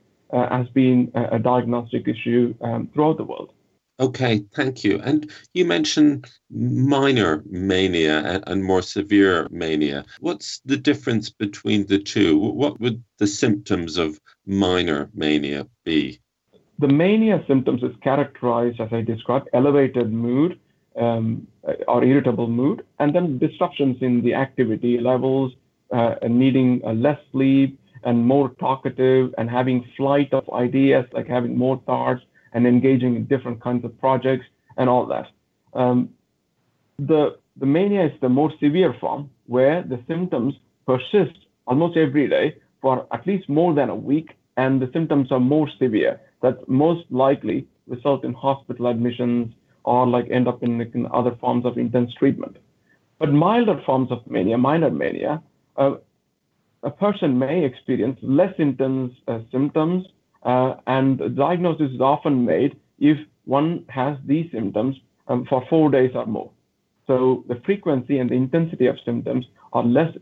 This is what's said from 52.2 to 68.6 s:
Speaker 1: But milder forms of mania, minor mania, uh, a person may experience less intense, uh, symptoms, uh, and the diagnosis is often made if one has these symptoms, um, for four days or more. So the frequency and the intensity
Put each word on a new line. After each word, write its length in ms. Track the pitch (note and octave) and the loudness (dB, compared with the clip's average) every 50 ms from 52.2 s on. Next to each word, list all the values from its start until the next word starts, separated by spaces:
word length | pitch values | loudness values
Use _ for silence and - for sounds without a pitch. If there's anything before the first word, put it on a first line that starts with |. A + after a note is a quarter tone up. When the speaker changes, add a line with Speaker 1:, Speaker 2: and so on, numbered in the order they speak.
| C#3 C#3 - - - - - - _ _ _ _ _ _ _ _ _ _ _ | 0 0 0 -2 -6 -12 -14 -20 _ _ _ _ _ _ _ _ _ _ _
Speaker 1:
But 140 | _ D#3 C#3+ | _ -2 2
milder 500 | C#3+ D3 E3 F#3+ A3+ A#3+ A#3+ G#3+ E3 C3+ - | 2 4 4 4 2 2 2 2 0 -2 -2
forms 260 | - C3 C3 C3 - | 0 0 0 0 -2
of 180 | B2+ A2+ - - | -4 -8 -8 -6
mania, 280 | A#2+ A2 F2+ G#2 A2+ | -4 -2 0 0 2
minor 340 | B2 B2+ C3+ D#3 E3+ D#3+ B2+ | 2 2 2 2 2 2 0
mania, 500 | D#2+ C#2+ - - G1+ G1+ - - D3+ D#3+ - _ _ _ _ _ _ | 0 -2 -4 -4 -4 -4 -4 -4 -4 -6 -8 _ _ _ _ _ _
uh, 180 | - C#3 C#3 - - - _ _ _ _ _ _ _ _ _ _ _ _ _ _ _ - | 0 2 2 0 -2 -10 _ _ _ _ _ _ _ _ _ _ _ _ _ _ _ -10
a 80 | C#3 | -10
person 480 | - - G3 G#3 G3 G3+ F#3 D3 B2+ B2 | -4 -2 -2 -2 0 0 0 0 0 0
may 240 | C3 C3+ D#3+ F#3 D#3 | 0 0 0 -2 -2
experience 560 | B2+ B2+ - _ - B2+ B2+ G2+ C3+ B2+ - | -2 -4 -8 _ -4 -2 -2 -2 -2 -4 -6
less 320 | B2 A#2+ C3+ D3+ F#3+ F#3+ F#3+ - | -4 0 2 2 2 2 0 -2
intense, 540 | D#3 C#3+ B2+ B2+ C#3 C3 C3 C3 C3 B2 B2+ _ _ | -2 -2 0 -2 -2 -2 -2 -4 -6 -6 -10 _ _
uh, 120 | - A#2 A2+ A2+ - | -8 -8 -8 -8 -6
symptoms, 540 | - C3 C#3+ C#3+ - D#3+ D#3 E3+ F3+ F#3 F#3 - _ _ _ _ _ _ - | -2 -2 -2 0 0 -2 0 0 -2 -4 -6 -8 _ _ _ _ _ _ -2
uh, 320 | A#2+ B2+ B2+ B2+ C3 - - _ | 0 2 2 2 0 -2 -6 _
and 300 | - C3 C3+ C3 C3+ C3 | -2 0 2 2 2 0
the 120 | - D2+ A2 | 0 -2 -4
diagnosis 640 | B2 C3 C#3 D#3+ F3+ E3+ F3+ F3 D#3 D3+ D3+ C3 | -2 0 0 0 0 0 0 -2 0 0 -2 -4
is 100 | C3 B2 | 0 0
often 420 | C3 C3+ D3 - - D#3+ C#3 B2 A#2+ | 2 2 2 0 0 0 0 2 2
made 340 | G2+ D#2+ F2+ B2+ - - - _ _ _ _ | 2 2 2 0 0 -2 -8 _ _ _ _
if 180 | C#3 D3 D#3 C3+ - - _ _ _ | 2 2 2 2 -2 -12 _ _ _
one 400 | - C3 C#3+ D3+ E3 F3 - - | -2 0 0 0 0 -2 -6 -8
has 300 | - - C3+ B2+ C#3+ D3 C3+ C3 | -10 -6 -4 -4 -4 -4 -6 -4
these 260 | C3+ C#3+ E3 E3 E3 | -2 -2 -2 -2 -4
symptoms, 460 | - A2 A2+ G#2 F#2+ G#2 A#2+ C3+ C3+ - _ _ _ _ _ - | -6 -6 -6 -4 -2 -2 -2 -2 -4 -6 _ _ _ _ _ -4
um, 160 | B2 B2 B2 | -4 -4 -2
for 200 | - C#3 B2+ B2+ - | 0 -2 -2 0 0
four 200 | E3 D#3+ D#3 D3 | 2 4 4 4
days 220 | C#3 C3 C3 B2+ B2+ | 4 4 2 2 0
or 120 | - A2+ | -4 -6
more. 260 | A2+ G#2+ - - - _ _ _ _ _ _ _ _ _ _ _ | -6 -6 -8 -8 -12 _ _ _ _ _ _ _ _ _ _ _
So 380 | - C3 B2+ C3 C3 B2+ B2 - | 0 0 2 4 2 2 0 -2
the 140 | - B2 A#2+ - | -8 -10 -6 -2
frequency 540 | F#3+ G3+ G3+ - E3+ C#3+ B2+ A#2+ - C#3+ C3 | -4 -4 -2 0 -2 -2 -2 -2 -2 -2 -2
and 100 | B2+ A#2+ | 0 0
the 60 | B2 | 0
intensity 520 | B2+ C3 C3 - E3 | 0 0 0 0 0